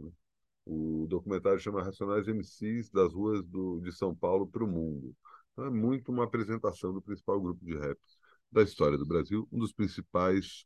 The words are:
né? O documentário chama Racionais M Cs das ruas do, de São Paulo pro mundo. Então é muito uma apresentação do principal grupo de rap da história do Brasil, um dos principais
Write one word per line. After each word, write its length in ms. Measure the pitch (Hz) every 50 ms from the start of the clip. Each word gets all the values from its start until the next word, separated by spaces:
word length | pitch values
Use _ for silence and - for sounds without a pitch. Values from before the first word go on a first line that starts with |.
né? 100 | 71 82 - - _ _ _ _ _ _ _ _ - -
O 380 | 80 78 78 80 80 78 80 80
documentário 520 | 92 87 90 101 98 90 - 101 95 92
chama 220 | - 104 101 95 90
Racionais 440 | 98 95 - 98 98 104 107 98
M 160 | 110 110 107 104
Cs 480 | - - - 107 107 113 120 113 -
das 220 | - 98 92 85 82
ruas 320 | 92 101 107 107 101 87
do, 360 | 85 90 95 95 92 87 85
de 120 | 87 90 85
São 220 | - 101 92 80
Paulo 340 | - - 87 90 98 98 -
pro 180 | - 113 113
mundo. 480 | 101 87 82 80 80 73 71 65 64 - - - - - - - _ _
Então 140 | - 127
é 40 | 139
muito 400 | 123 110 110 120 135 131 127 -
uma 140 | 123 123 120
apresentação 680 | 110 - 117 107 98 113 113 - 101 87 - - 92 92
do 80 | 95
principal 400 | 92 101 101 90 - - 101 101
grupo 240 | 92 87 90 87 90
de 120 | 85 80
rap 220 | 73 71 71 71 - _ _ _ _ _ _ _ _ _ _
da 120 | - 113 107
história 360 | - - - 78 73 73 69
do 80 | 73
Brasil, 400 | 76 85 82 73 80 101 107 110 - -
um 60 | 120
dos 140 | 110 101 -
principais 920 | - 104 76 - - 90 - - 90 90 92 95 98 87 - - - -